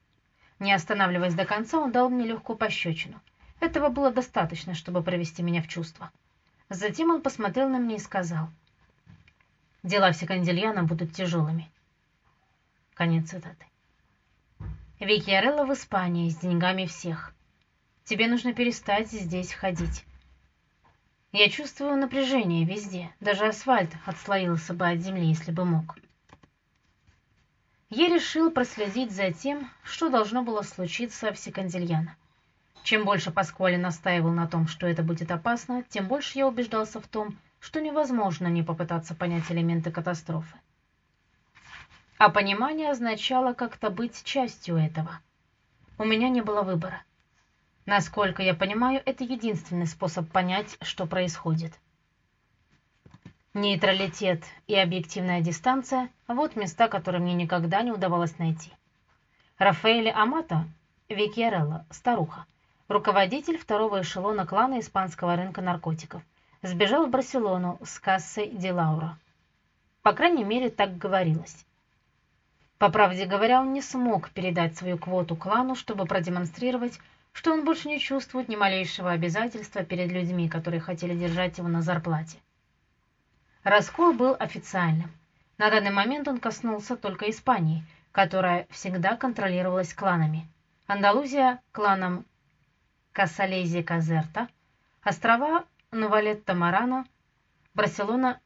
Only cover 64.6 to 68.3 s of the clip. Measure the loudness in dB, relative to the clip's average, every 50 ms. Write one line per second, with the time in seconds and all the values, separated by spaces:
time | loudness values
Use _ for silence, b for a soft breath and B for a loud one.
64.6 | 2 2 2 -2 -4 -4 -2 -2 -2 -2 -4 -4 0 0 0 0 0 -4 -4 -4
65.6 | -2 -2 -2 -2 -2 -4 -4 -4 -6 -10 -14 -16 -16 _ b b b b b b
66.6 | b -4 0 2 2 4 4 4 4 4 2 0 0 0 0 0 0 2 0 0
67.6 | 0 -2 -4 -6 -10 -14 -14 -6 0 0 0 0 0 -4